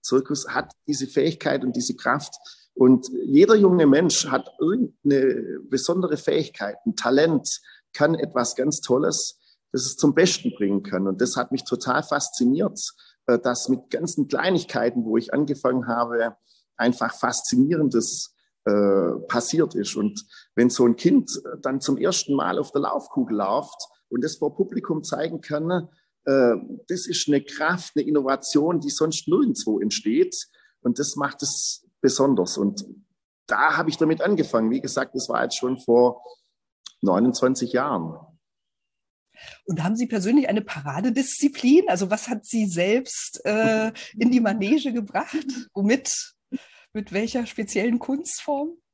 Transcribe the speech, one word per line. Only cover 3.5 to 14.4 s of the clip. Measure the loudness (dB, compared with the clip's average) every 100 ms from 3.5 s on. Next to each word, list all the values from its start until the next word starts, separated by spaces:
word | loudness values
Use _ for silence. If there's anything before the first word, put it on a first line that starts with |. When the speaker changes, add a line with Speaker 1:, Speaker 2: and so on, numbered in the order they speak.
Speaker 1:
junge | 8 8 6 6
Mensch | 6 4 0 0
hat | -4 -4 -4
irgendeine | -2 0 -2 _ 0 4 2 0 -4 -10
besondere | -4 -4 0 0 0 -2
Fähigkeit, | 0 0 -2 -6 -8 -4
ein | -6
Talent, | -2 2 4 4 2 -2 -8 -10 -20 _
kann | 0 2
etwas | 2 -2 -2 -2
ganz | 0 -2 -2
Tolles, | 0 2 2 -2 -6 -10 _ _ _
das | -6 -4
es | 2
zum | 2
Besten | 4 2 2 -4
bringen | -2 0 0
kann. | -2 -2 -2
Und | 0
das | -2 -2
hat | -4
mich | -4
total | -4 -6 -2 -2
fasziniert, | -2 -4 -4 0 2 2 0 -4 -10 -12 _ _ 0
äh, | 0
dass | 2 -4 -2
mit | -4 -4
ganzen | -6 -4 -2 -2
Kleinigkeiten, | 0